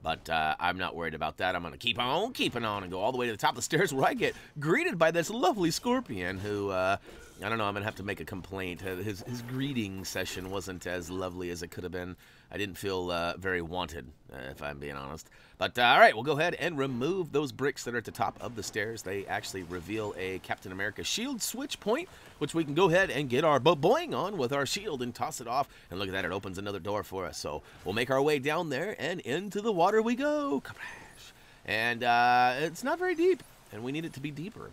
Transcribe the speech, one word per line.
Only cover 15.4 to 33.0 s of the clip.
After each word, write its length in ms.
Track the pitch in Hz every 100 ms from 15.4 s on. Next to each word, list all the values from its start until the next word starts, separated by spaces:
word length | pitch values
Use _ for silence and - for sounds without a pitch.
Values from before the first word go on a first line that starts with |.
| - -
But, 200 | 95 -
uh, 40 |
all 160 | 120 151
right, 140 | 220
we'll 100 | 110
go 140 | 131 143
ahead 160 | 170
and 240 | 156 160 147
remove 540 | 135 120 139 196 160
those 200 | 175 147
bricks 320 | 107 139 -
that 120 | - 120
are 20 |
at 80 | -
the 60 |
top 260 | - 101 -
of 160 | 104 117
the 60 |
stairs. 400 | 92 110 107 117
They 240 | 92 101 -
actually 380 | 98 - 98
reveal 500 | 85 90 82 110 107 87
a 220 | 95 92
Captain 320 | - 107 101
America 320 | 92 104 101
shield 380 | 87 - 254 247
switch 380 | - 220 285 -
point, 280 | 202 262 359 - - -
which 160 | 147
we 100 | 165
can 120 | 147 147
go 140 | 190
ahead 200 | 175 190
and 180 | 120 143
get 160 | 120
our 160 | 160 139
bo-boing 560 | 135 170 156 294 339 127
on 220 | 180 208
with 160 | 120
our 140 | 139 135
shield 340 | - 208 139
and 120 | 123 -
toss 260 | 131 -
it 60 | 117
off. 200 | 127 - - -
And 100 | 90
look 80 | 98
at 60 |
that, 120 | 95 85
it 60 |
opens 280 | 98 98 92
another 200 | 101 98
door 240 | 90 104
for 220 | - 92 85
us. 140 | -
So 240 | 82 73 - -
we'll 120 | 85 107
make 160 | 123
our 100 | 131
way 160 | 143 151
down 320 | 135 156 170
there, 260 | 131 190 -
and 200 | 135 185
into 380 | - 147 202 202
the 120 | 220
water 280 | 185 175 214
we 140 | 226 240
go. 460 | 294 302 285 277
Kabrash. 680 | - - - - - - - - - - -
And, 380 | 107 117 117
uh, 500 | 123 120 120 123 123 127
it's 240 | 160 170
not 160 | 262
very 160 | 339